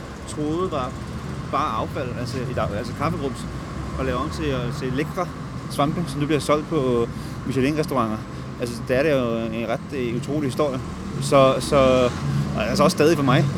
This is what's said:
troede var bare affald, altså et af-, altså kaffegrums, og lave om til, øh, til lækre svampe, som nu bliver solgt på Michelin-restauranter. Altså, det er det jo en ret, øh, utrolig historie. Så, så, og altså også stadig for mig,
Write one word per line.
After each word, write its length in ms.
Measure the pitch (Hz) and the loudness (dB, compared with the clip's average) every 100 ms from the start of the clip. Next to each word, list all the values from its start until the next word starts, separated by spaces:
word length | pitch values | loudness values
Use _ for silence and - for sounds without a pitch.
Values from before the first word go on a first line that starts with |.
| - - - | -12 -12 -10
troede 420 | 151 151 165 185 | -4 -2 -2 -2
var 220 | 147 127 127 - - - - - | -2 -4 -6 -8 -8 -8 -8 -4
bare 200 | 139 147 113 | -2 0 -2
affald, 320 | 135 160 123 120 | -4 -4 -6 -4
altså 160 | 120 131 | -4 -4
et 220 | 117 120 | -4 -2
af-, 200 | 107 101 | -2 -2
altså 140 | 104 101 | -4 -2
kaffegrums, 480 | 151 170 139 117 - - - - - - | -2 -2 -4 -4 -8 -8 -8 -8 -6 -4
og 60 | |
lave 120 | 131 127 | -2 -2
om 120 | 156 | -2
til, 140 | - | -2
øh, 340 | 151 131 139 139 | -2 -2 -2 -4
til 120 | 131 131 | -2 -2
lækre 300 | 156 185 170 - - - - | -2 -4 -6 -6 -10 -10 -4
svampe, 340 | - 143 165 170 | 0 0 0 -2
som 120 | 147 | -2
nu 60 | 147 | 2
bliver 140 | 147 | 2
solgt 280 | - 151 151 | 2 0 2
på 400 | 156 127 120 117 - - - 135 | 0 4 2 2 -2 -8 -8 -2
Michelin-restauranter. 720 | 127 135 151 147 131 113 107 - - - - | 2 2 2 0 0 0 -2 -6 -10 -10 -6
Altså, 140 | 120 117 - | -6 -4 0
det 80 | 127 | 2
er 60 | |
det 80 | 156 | 4
jo 260 | 135 120 113 113 110 | 4 2 0 -2 -4
en 80 | 113 | -2
ret, 120 | 117 - 139 | -4 -4 -4
øh, 180 | 120 - | -2 -2
utrolig 320 | - 151 139 | -2 -2 0
historie. 320 | - 147 127 120 - - - | 0 0 0 -6 -8 -6 -4
Så, 360 | - 139 135 131 | 4 6 6 4
så, 160 | - 143 131 127 123 - 143 - - 110 | 2 4 6 6 4 0 0 0 0 0
og 120 | 107 | 0
altså 160 | 131 | 4
også 100 | 147 - | 4 6
stadig 200 | 151 151 | 4 6
for 80 | |
mig, 200 | 135 143 - | 6 6 4